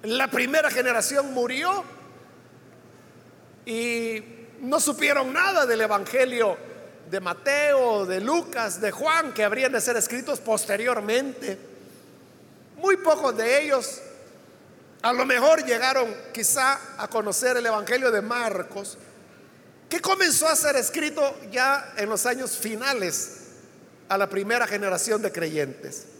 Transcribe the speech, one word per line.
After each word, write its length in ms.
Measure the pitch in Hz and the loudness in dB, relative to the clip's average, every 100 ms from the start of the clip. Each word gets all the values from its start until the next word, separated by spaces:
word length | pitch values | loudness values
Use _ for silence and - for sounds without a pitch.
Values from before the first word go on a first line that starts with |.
La 260 | 214 240 269 | -2 0 0
primera 400 | 240 247 311 302 | 0 2 2 2
generación 640 | 233 254 233 214 277 277 | 2 0 2 2 0 0
murió 520 | 262 240 262 339 392 370 - - - - - - - - - - - - - - - - - - | -2 -2 0 0 -2 -4 -16 -20 -20 -20 -20 -20 -20 -20 -20 -20 -20 -20 -20 -20 -20 -20 -18 -8
y 560 | 226 240 233 226 220 214 - - - | -4 -2 -2 -4 -6 -10 -20 -20 -12
no 220 | 254 311 | -2 0
supieron 500 | 285 294 285 277 262 | 0 0 2 2 2
nada 340 | 294 381 370 262 | 2 2 4 2
del 160 | 226 | 2
evangelio 760 | 214 202 196 254 254 240 214 165 - - - - - | 2 0 0 2 2 4 0 0 -8 -16 -18 -20 -8
de 100 | 190 | -6
Mateo, 840 | 185 175 277 285 294 277 247 214 185 | -4 -2 0 2 4 4 4 2 0
de 140 | 185 | -2
Lucas, 600 | 214 330 339 247 220 175 | 0 0 0 -4 -4 -2
de 100 | 208 | -4
Juan, 420 | 196 294 320 311 | -2 2 2 0
que 100 | 220 | 0
habrían 280 | 208 226 262 | 0 2 0
de 80 | 254 | 0
ser 160 | 254 240 | 0 0
escritos 460 | - 240 262 277 | -2 -4 -6 -6
posteriormente. 1160 | 226 214 - 202 240 240 208 233 277 247 - 190 - - - - - - - - - - - - | 0 -2 0 -2 0 -2 0 0 0 -8 -8 -10 -12 -20 -20 -20 -20 -20 -20 -20 -20 -20 -20 -2
Muy 220 | 370 381 | 2 4
pocos 380 | 359 302 285 220 | 4 4 2 0
de 280 | 226 269 | 2 2
ellos 380 | 302 269 226 - - - - - - - - - - - | 4 0 0 -10 -16 -20 -20 -20 -20 -20 -20 -20 -20 -4
a 120 | 226 | 0
lo 120 | 247 269 | 0 2
mejor 400 | 247 269 320 262 | 4 6 6 4
llegaron 480 | 233 262 262 240 208 - | 2 2 2 0 -4 -12
quizá 460 | - 220 285 262 269 - - | -4 0 2 2 2 -4 -10
a 100 | 208 | -4
conocer 480 | 226 208 - 254 247 | -2 -2 0 2 2
el 100 | 233 | 2
evangelio 460 | 214 202 247 262 | 0 0 2 2
de 100 | 214 | 2
Marcos, 760 | 214 240 226 190 175 196 202 - - - - - - - - - - | 0 -2 -2 -2 -6 -10 -12 -14 -20 -20 -20 -20 -20 -20 -20 -20 -6
que 120 | 349 | -4
comenzó 460 | 370 381 359 - 311 | 0 2 4 4 2
a 60 | 311 | 2
ser 200 | 294 277 | 2 2
escrito 600 | - 320 311 311 277 277 214 | 0 -2 -4 0 -2 -2 -6
ya 440 | 226 262 277 269 - | 0 2 2 -2 -6
en 140 | 208 | -4
los 160 | 214 247 | -2 -2
años 320 | 247 254 - | -2 -4 -6
finales 800 | 214 220 262 262 180 143 - - - - - - - - - | -6 -4 -2 -2 -2 -4 -8 -12 -20 -20 -20 -20 -20 -20 -4
a 80 | 196 | 0
la 100 | 196 | 0
primera 400 | 196 202 240 233 | -2 0 0 0
generación 540 | 202 202 180 226 214 | -2 -2 -2 0 0
de 100 | 208 | -2
creyentes. 720 | - 165 156 143 - - - - | -4 -4 -2 -4 -6 -14 -14 -16